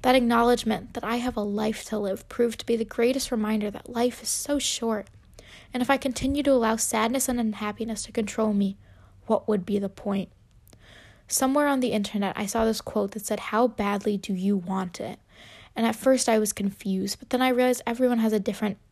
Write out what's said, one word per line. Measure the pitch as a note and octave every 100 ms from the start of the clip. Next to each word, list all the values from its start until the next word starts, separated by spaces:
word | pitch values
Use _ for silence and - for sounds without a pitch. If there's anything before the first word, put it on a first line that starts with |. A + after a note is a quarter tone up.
That | B3+ C4
acknowledgement | A#3 A#3 A#3 B3 A3+ G#3+ G3+
that | -
I | G#3+ A#3+
have | B3 A#3
a |
life | G#3 G3+ A3 A3 -
to | G#3+
live | G3+ G3+ -
proved | - A#3+ A3+
to | -
be | A#3
the | A3
greatest | - A#3 C4 -
reminder | A#3 G#3+ G#3+ G#3
that | G#3 -
life | A#3+ B3 -
is | -
so | - - C#4+
short. | - - A3+ G#3+ - - - - - - -
And | B3
if | B3
I | C#4
continue | C4+ - C4+ C#4
to | C#4
allow | C4 A3 A3
sadness | - A3 A3+ C4 B3+
and | B3
unhappiness | A3+ G3+ G#3 G#3 A3+ G#3+
to | -
control | - G#3 - A3
me, | G3+ G3 G3 - - - - -
what | A3 -
would | G#3+ F3+
be | G3+
the | G3
point? | - G3+ G3 - _ _ - _ - - - - - -
Somewhere | - C4 C#4 D4
on | C4+
the | B3+
internet, | G#3+ G3 G#3 G3 -
I | G3+
saw | A3+
this | A3+ A3
quote | - G#3+ G3+
that | G#3 -
said, | G#3 -
"How | G#3+ B3
badly | A3+ G3+ G3+ G#3 G3+
do | -
you | F#3 F#3+ G3+
want | F3 F#3+ F3+ -
it?" | - - _ - - - - -
And | A3+
at | A3+
first | C4 C4 -
I | A3
was | G#3+
confused, | - G3+ - F#3+ F#3+ G3 -
but | -
then | B3
I | B3+
realized | B3 B3+ B3 -
everyone | A#3+ B3+ A#3+
has | A3
a | G#3+
different | G3 G3+ G#3 G3+ _